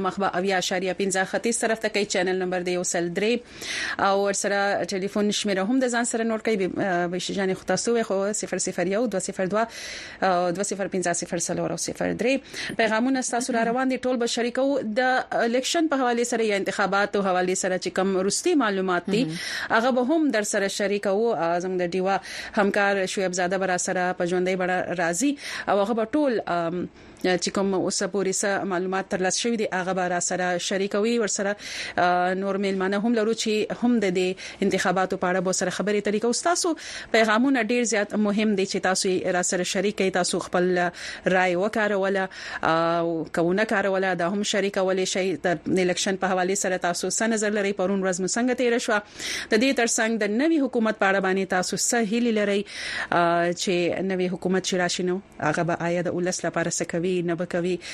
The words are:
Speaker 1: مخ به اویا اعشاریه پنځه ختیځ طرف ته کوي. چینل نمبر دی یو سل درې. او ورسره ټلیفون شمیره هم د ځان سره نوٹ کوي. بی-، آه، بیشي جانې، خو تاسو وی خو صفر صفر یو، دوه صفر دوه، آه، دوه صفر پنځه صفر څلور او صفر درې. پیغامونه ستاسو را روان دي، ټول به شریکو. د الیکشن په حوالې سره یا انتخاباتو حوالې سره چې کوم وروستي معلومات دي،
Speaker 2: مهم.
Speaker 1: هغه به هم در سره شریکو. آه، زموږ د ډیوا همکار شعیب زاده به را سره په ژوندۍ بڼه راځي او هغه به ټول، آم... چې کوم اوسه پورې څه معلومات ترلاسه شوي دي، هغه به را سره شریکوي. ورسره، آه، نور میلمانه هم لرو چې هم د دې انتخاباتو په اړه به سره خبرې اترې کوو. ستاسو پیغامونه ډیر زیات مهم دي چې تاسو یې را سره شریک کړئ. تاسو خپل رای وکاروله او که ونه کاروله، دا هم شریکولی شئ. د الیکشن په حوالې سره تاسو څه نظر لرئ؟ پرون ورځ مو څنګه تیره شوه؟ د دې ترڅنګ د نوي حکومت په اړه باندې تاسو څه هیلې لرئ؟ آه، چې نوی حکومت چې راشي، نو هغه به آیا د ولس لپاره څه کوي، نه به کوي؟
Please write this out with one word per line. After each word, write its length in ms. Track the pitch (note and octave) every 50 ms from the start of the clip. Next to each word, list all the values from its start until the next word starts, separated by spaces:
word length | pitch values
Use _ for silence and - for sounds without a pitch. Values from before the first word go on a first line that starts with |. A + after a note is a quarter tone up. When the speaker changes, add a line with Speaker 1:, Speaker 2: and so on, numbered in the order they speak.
| F#3+
Speaker 1:
مخ 140 | F#3 F3+ G3+
به 80 | G3 - - F3
اویا 160 | F#3 G3 F#3+
اعشاریه 380 | F3+ F3+ - G3 F#3 F#3+ F#3 F3+
پنځه 280 | - G3+ G3 F3+ F#3+ F#3+ F#3
ختیځ 280 | - F#3+ - A#3 A#3 -
طرف 200 | B3 G#3+ A3 A3
ته 100 | - G#3
کوي. 160 | G#3+ G3+ G3
چینل 300 | G3+ - G3 F3+ F#3+ F#3 F#3 F#3
نمبر 180 | F3+ F#3 F3+
دی 100 | F3+ F3+
یو 120 | F3+ F3 F3+
سل 260 | - - F3+ E3+ F3 E3+ F#3+
درې. 160 | G3+ A3 A#3+ A#3+ - - - - - - - - - - - -
او 260 | F3+ G3 G3 G3 G3+
ورسره 600 | G3+ G3 - - G3+ G3+ G3+ G3+ G3+ G3 - - - G3+
ټلیفون 380 | F#3 F#3+ G3+ - G#3+ G#3 G#3 G3 -
شمیره 240 | - G#3 G3 F#3 F#3+ G3+
هم 100 | B3+ C4+
د 80 | B3+ A#3+ A#3
ځان 100 | A#3 A#3+ A#3+
سره 120 | - A3+ A3+
نوٹ 220 | A3+ A3 G#3+ -
کوي. 120 | A3+ A3 G3
بی-، 100 | F#3+ F3+ - -
آه، 280 | G3+ G3 F3+ F3 F3 F3
بیشي 260 | F3+ F3 - - F3+
جانې، 200 | F#3+ G3 F#3+ F#3
خو 100 | - - -
تاسو 220 | F#3 F#3 - A#3 A#3
وی 80 | A#3 A3 -
خو 80 | G3 G3 G3 G3+ G#3+
صفر 240 | - F#3 - F#3 F#3
صفر 300 | - F#3+ F#3 - F3 F#3
یو، 180 | G3 G#3+ B3+
دوه 140 | A3+ G3 F#3
صفر 260 | - - F#3+ - F#3+
دوه، 220 | F3+ G3 G#3+ A3+ A3+ - - - - - - - - - -
آه، 300 | F#3 F#3+ F3+ F3 F3+ F3+
دوه 120 | F3 F#3 G3+
صفر 240 | - G3+ F#3 G3 F3+
پنځه 240 | - F#3+ F3 F3 F3 -
صفر 160 | - - F#3 E3+
څلور 340 | - - E3+ E3+ E3+ D#3+
او 60 | E3+ F3
صفر 360 | - F3 - - F3+ F3+ F3
درې. 640 | E3+ G3+ B3 C4+ C4+ - - - - - - - -
پیغامونه 440 | A3+ G#3+ A3 A3 A#3+ C4 C4+ C4
ستاسو 320 | B3+ - B3 A#3 B3+ - A#3+
را 100 | A3+ A3+
روان 300 | A#3 A3+ B3+ C4 C4 C4
دي، 40 | A#3+
ټول 240 | - B3+ B3+ A#3 A#3
به 20 |
شریکو. 420 | A#3 - A#3 A#3 A#3+ A#3+ C4 C4+ C#4 C#4 - - A3 G#3 B3
د 260 | B3+ B3+ B3+ B3 - -
الیکشن 560 | - - A3 A#3 A#3 B3+ B3+ - - E4+ E4 D#4+
په 80 | C#4+ C4
حوالې 220 | C4 A#3+ A#3+ A#3 A#3+ - B3
سره 100 | A3+ A3+
یا 120 | G#3 G3+
انتخاباتو 680 | G3 G3 F#3+ F#3+ - G3+ F#3 F#3+ G3 G#3 G3+ - G3+ F#3+
حوالې 300 | G3 F3+ F3+ F3+ F#3 F#3
سره 240 | F#3 - F#3+ F#3 F3+
چې 120 | - F#3 -
کوم 200 | F#3+ F#3 G3 F#3+
وروستي 400 | F#3 F#3 G3+ G3 - - F4 F4+
معلومات 540 | C#4+ A#3+ G#3+ G3 F#3+ F#3+ F#3+ F3+ F3 F3 G3+
دي، 140 | F#3+ A3 C4
Speaker 2:
مهم. 140 | - D#3+ F3 - - - - - -
Speaker 1:
هغه 200 | - A3+ A3+ C4+
به 100 | A#3 B3+ B3 A#3+
هم 200 | D#4+ E4 D#4 C#4
در 200 | A3 G#3+ G3+ - -
سره 140 | G#3 G3 G3
شریکو. 640 | - - G#3 G3 G3+ G#3 - G#3 F#3+ G#3 A3+ A#3 -
آه، 260 | C#3+ E3 E3+ E3+ F3
زموږ 180 | F3+ F#3 F#3 F3+
د 100 | F3+ F3 F3+
ډیوا 240 | F#3+ F#3 F#3+ G3 F#3 - - - - - - - A3
همکار 460 | G3 G3+ - G#3 G3+ G3+ G3+ G3 F#3
شعیب 280 | F#3 - G#3+ F#3+ F#3 F3+ F#3
زاده 160 | F3+ F3+ G3 F#3
به 80 | F#3+
را 120 | F#3 F3+ F3+
سره 360 | - G3 F#3 F#3 F3+ F3+ F3+
په 120 | - F3+
ژوندۍ 300 | F3 F3+ F3+ F#3 F3+ F#3+ F#3
بڼه 160 | F#3 F3+ F3+ F3+ - - F3 F3+
راځي 300 | E3+ E3 F3 E3+ B3+ D4 C#4+ - - - - - - -
او 140 | F#3+ G3+ G3
هغه 100 | G3+ A#3+
به 120 | A3+ A3
ټول، 340 | A3 - G3+ G3+ C4+ A3+ G3+ - -
آم... 400 | F3 F3 E3+ E3 F3 F3+ F3 F3 - - - - - - -
چې 240 | F#3 F3+ F3 - G3 - G3+
کوم 160 | G3 G3 G3
اوسه 340 | F3+ - F#3 - - G#3 F#3
پورې 260 | F3+ G3+ F#3+ F#3+ F#3 -
څه 220 | - G3+ G3 F#3 - G3
معلومات 360 | F#3 E3+ F#3 F#3 F#3+ F#3+ F#3+ -
ترلاسه 300 | G#3 F3+ F#3 F#3 F#3 - -
شوي 140 | A#3+ A#3 A3
دي، 100 | G#3+ - F3+
هغه 200 | F#3 F3+ F#3 F#3+
به 140 | F#3 F3+ F3+
را 120 | F3+ F3
سره 380 | F3 - F#3 F3+ F3+ F3+ F3+ F3
شریکوي. 560 | - - G#3 F#3 F#3+ G3 - G3+ G#3 A#3 A#3+ A#3
ورسره، 360 | G#3+ F#3+ - - G3+ G3 G#3 - - - - - - - - -
آه، 360 | F3 F3+ F3+ F3+ F3+ F3+ F#3
نور 240 | F#3 G3 G3 F#3+ G3
میلمانه 400 | G3+ G3 G3 F#3+ F#3 F#3+ G3+ G3+ G3+
هم 80 | A#3 A#3+
لرو 200 | A3 G#3+ A3 A3+
چې 500 | - - A3 G#3+ G#3+ G3 - F#3+ - A#3
هم 160 | A#3+ B3 A3+
د 140 | G3+ F#3+ F3+ F#3
دې 460 | F#3 F#3 F#3 - - - - - G3
انتخاباتو 520 | G3 F#3 F#3 - F#3+ F3+ F#3+ F#3 F#3 G3+ F#3
په 140 | G3 F3+
اړه 100 | F3+ F#3+ F3+ F#3
به 40 |
سره 180 | F#3 - F#3+ F3+
خبرې 320 | - - F#3 G#3 G#3 G#3
اترې 180 | G#3 G#3+ G3+ G#3
کوو. 120 | A#3 A#3+ A#3
ستاسو 420 | - - E4+ F4+ F4 - F4 D#4 - - - - - - -
پیغامونه 520 | - A3 A3+ A3 G#3 A3+ B3 C#4 C#4 B3 A3
ډیر 200 | G#3 B3 B3 B3
زیات 300 | G#3 A3 G3+ G#3 G#3 -
مهم 420 | G#3+ G#3 G3+ G3+ G#3+ G#3+ A3 G#3
دي 100 | F#3+ F#3+
چې 160 | F#3+ - F#3+ - F#3
تاسو 220 | F#3+ - - G3
یې 160 | F#3 F#3 - F3+ F3+ F3+
را 60 | F3+
سره 200 | - G3 F3+ F3+
شریک 340 | - - G3 F#3 G#3 G3+ -
کړئ. 100 | F#3+ F#3+ F3+ F#3
تاسو 220 | F3+ - - F3
خپل 500 | - - - F3+ F3+ F3+ F3+ F3+ F3 F3 - - - - - - - F3+ F#3
رای 200 | F#3 F#3 F#3 F3
وکاروله 720 | F3 G3 A3 - A3+ G#3 G#3 G#3 F#3+ F#3+ F#3+ G3 F#3+ F#3+ F#3 - - - - - - -
او 640 | - D#3+ E3 E3 E3 E3+ E3+ E3+ E3+ E3 D#3+ D#3+ - -
که 80 | F3+
ونه 240 | E3 E3+ F#3 G3+ A3
کاروله، 480 | A3 A3+ G3 G3 G3 F#3+ F#3+ F#3+ F#3+ F3+
دا 140 | F3 F3 E3+
هم 140 | G#3 G3+ G#3
شریکولی 640 | - - G3+ F#3+ G3 - G3+ F#3+ F#3 F#3 F#3+ F#3
شئ. 200 | F3+ - G3+ F#3 F#3+ F3
د 240 | - - F#3 E3+ D#3 - -
الیکشن 480 | - F#3+ F3+ F3+ F3+ - - G#3 G3
په 120 | F#3+ F#3+ F#3
حوالې 260 | F#3+ F#3 F3+ F#3 G3
سره 240 | G3 - F#3+ F#3 F3+
تاسو 320 | - F3 F3 - - -
څه 120 | - - A3+ A3 A3+
نظر 240 | G#3 G#3+ G#3 G#3+ G#3+
لرئ؟ 160 | G3 G3 G3+ G3+
پرون 220 | F#3 F#3 G3+ G3 F#3+
ورځ 180 | F#3+ F#3 F3+
مو 60 | F#3+ F3+
څنګه 260 | - A#3 A#3+ B3+ B3 B3
تیره 160 | B3+ A#3+ A#3 A3+
شوه؟ 240 | - - A3 G#3 - - - - - - - - - -
د 60 | A3+ A3 B3+
دې 80 | C4+ C4+ -
ترڅنګ 300 | A#3 A#3 - - A3 A3 A3+ A3 G#3+
د 120 | G3+ G#3 A#3 C#4+
نوي 160 | E4 E4 D4+ C4+ A#3+
حکومت 320 | - A#3+ A3 A3 G#3+ -
په 120 | G#3 G3
اړه 80 | F#3+ G3 F#3+
باندې 200 | F#3+ F#3 F#3+ F3+ - G3 F#3
تاسو 180 | F#3 - G3+
څه 220 | F3+ - - B3 A#3 A3+ F#3 A3+
هیلې 200 | A#3+ A#3+ A#3 A3 G#3+
لرئ؟ 220 | G#3 G3+ G3+ G#3 G3+ - - - - - - - - -
آه، 400 | - E3+ F3 E3+ E3+ E3+ E3+ F3
چې 540 | F3 - - G#3 F3 F3 F3 E3 - - F3+ F#3+ F#3+
نوی 140 | F3+ F3+ F3 F#3 -
حکومت 260 | - - F#3+ F#3 F3+ -
چې 60 | G3
راشي، 300 | F3+ F3+ F3 - - F3+
نو 160 | F3+ F3+ G3 - - - -
هغه 240 | - D3+ D#3 F3+ E3+
به 100 | E3 E3+ - E3 E3+
آیا 120 | E3+ F3+
د 60 | E3+ F3+ - F3
ولس 260 | F3 F3+ F3+ - -
لپاره 240 | E3+ E3 E3+ E3 E3+
څه 140 | - - E3+
کوي، 320 | - - E3+ E3+ F#3+ F#3
نه 200 | F3+ E3+ F3 E3+
به 100 | E3 F3+
کوي؟ 340 | F3 - F3 E3+ F#3 F3+ F3 - -